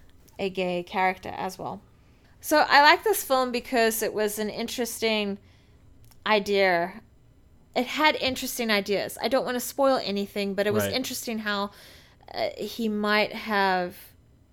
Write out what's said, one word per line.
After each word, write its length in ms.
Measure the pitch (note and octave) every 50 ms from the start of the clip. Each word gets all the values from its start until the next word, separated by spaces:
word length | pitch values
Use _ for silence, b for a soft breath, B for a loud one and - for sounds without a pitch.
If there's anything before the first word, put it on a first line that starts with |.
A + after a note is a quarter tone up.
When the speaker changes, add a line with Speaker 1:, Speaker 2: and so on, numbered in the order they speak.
| b b b - - - - -
Speaker 1:
a 100 | G3+ F#3+
gay 340 | F#3+ F#3+ F#3 F3+ F3+ F3 F3
character 460 | - - G3 F#3+ F#3 F#3 - - - F#2+
as 220 | - F#3 F#3+ F#3 -
well. 240 | - B2 - G3+ - _ _ b b b b b b b b b
So 240 | - - D#4+ D4+ - -
I 120 | - C#4+ C#4+
like 200 | D4+ E4+ F4 -
this 200 | A4 G4 - -
film 260 | - C4+ C4 B3+ B3+ A#3+
because 480 | A#3+ - - C4+ A#3 A3+ A3+ A3 A3+ A3
it 120 | F#3+ -
was 240 | G3+ G#3+ G#3 G#3 A3
an 100 | G#3+ G#3
interesting 880 | - - A#3 A#3 - - A#3 A3+ - - A3+ A3 A3 G#3+ G#3 G3+ G3 - b b b b b b b b b b b - - - - - -
idea. 760 | G3 G#3+ G#3 G3+ G#3 G3+ G3 G3 F#3 F3 E3+ E3+ F3+ - A3 - - _ _ _ - - _ _ _ - - - _ -
It 120 | A#3+ B3
had 280 | B3 - B3+ D#4 D#4 -
interesting 540 | - - C4 C4 - C4 B3 - - A#3+ A3
ideas. 480 | G#3+ G3+ G3 G#3 G3+ F3 A2 - - -
I 80 | - A3+
don't 160 | C4 C4 F3
want 120 | G#3 B3
to 40 | B3
spoil 400 | B3 - - - C#4 C4+ C4 - -
anything, 520 | - G3+ G3+ G3+ G3 - G#3 G3+ G3 F#3+
but 120 | G3+ G3+
it 60 | G#3 G#3
was 120 | G#3+ G3+
Speaker 2:
Right. 80 | G3+ -
Speaker 1:
interesting 460 | B3+ C4 - B3+ - - B3 A3+ G#3+
how, 300 | G#3+ G#3 G#3 G3 G3+ G3+ b b b b b b b b b b b - -
uh, 160 | - A2+ - -
he 320 | - - G#3 - - A3+ G#3+
might 440 | G#3+ G#3 G#3 G#3 G#3 G#3+ G3+ - -
have 640 | A3 - A3 G#3+ G3+ G3 F#3+ F#3 F3+ F3+ F3+ G3 - - - - _ _ _ _ _ _ _